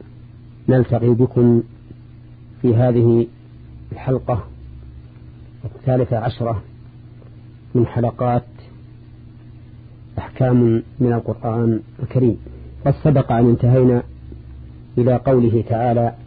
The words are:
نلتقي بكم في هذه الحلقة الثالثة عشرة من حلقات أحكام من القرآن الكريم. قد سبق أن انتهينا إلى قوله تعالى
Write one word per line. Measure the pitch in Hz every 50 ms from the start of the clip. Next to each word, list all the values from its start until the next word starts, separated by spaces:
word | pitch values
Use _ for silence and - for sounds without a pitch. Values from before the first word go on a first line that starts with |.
| - - - - - - - - - - - - - -
نلتقي | 127 131 120 - 123 113 120 120
بكم | 120 113 127 127 - 123 120 120 117 117 117 117 - - - - - - - - - - - - - - - - - -
في | - 123 113
هذه | 113 123 127 120 120 117 117 117 117 117 - - - - - - - - - - - - -
الحلقة | - - - - 131 123 - - 123 104 - - - - - - - - - - - - - - - - - - - - - - - - -
الثالثة | 120 - - - 131 127 127 127 - 123 113
عشرة | 110 127 - - 117 117 113 95 - - - - - - - - - - - - - - - - - - - - - - -
من | 120 117
حلقات | - - 120 120 117 113 - 123 123 120 120 - - - - - - - - - - - - - - - - - - - - - - - - - - - - - - - - - - - -
أحكام | - - - - 131 123 123 123 120 117 113 113 - - - -
من | 135 120 117
القرآن | 117 113 - 107 - - 117 113 117 117 117 113 110 - - - - -
الكريم. | - - 127 127 120 101 - - - - - - - - - -
قد | 139 143 - -
سبق | 160 143 135 127 -
أن | 120 117 120 123
انتهينا | 117 - - 120 123 131 127 127 123 120 120 - - - - - - - - - - - - - - - - - - -
إلى | 120 123 123
قوله | 120 - 139 135 127 120 113 107 117 104 -
تعالى | 117 110 120 123 117 120 117 117 - - -